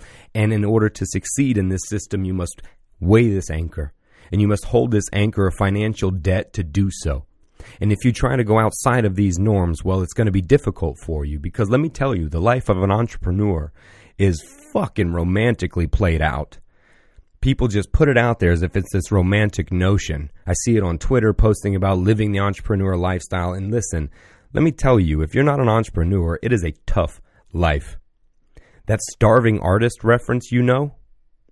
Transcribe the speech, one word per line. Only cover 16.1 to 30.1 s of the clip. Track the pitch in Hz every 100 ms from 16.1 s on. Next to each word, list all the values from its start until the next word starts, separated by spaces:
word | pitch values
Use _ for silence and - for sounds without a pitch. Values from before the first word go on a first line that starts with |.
| 80
out. | 78 67 73 - - _ _ _ _ - _ _
People | 131 135 127
just | 101 95
put | - 151
it | 120
out | 120 117
there | 87
as | 85
if | 87
it's | 98 90
this | 95 -
romantic | 101 90 104 104 - 85
notion. | 90 92 101 - 76 73 - -
I |
see | 90 120 113
it |
on | 92 85
Twitter | - 131 107
posting | 98 110 101 101 95
about | 98 95
living | 95 110 104
the | 98
entrepreneur | 101 98 - 101 95 90
lifestyle. | 90 92 - 92 90
And | 92 98
listen, | 117 - 85 73 - - _ _
let | -
me | 160
tell | - 135 117
you, | 82 76
if | 78
you're | 117
not | 147 143
an | 120
entrepreneur, | 113 107 87 82 98 82 82
it | 120
is | 117
a | 82 - -
tough | - 82 - - _ _
life. | 85 82 76 - - - _ _ _ _ - - _ -
That | 110
starving | - - 110 120 113 107
artist | 90 101 117 -
reference, | 110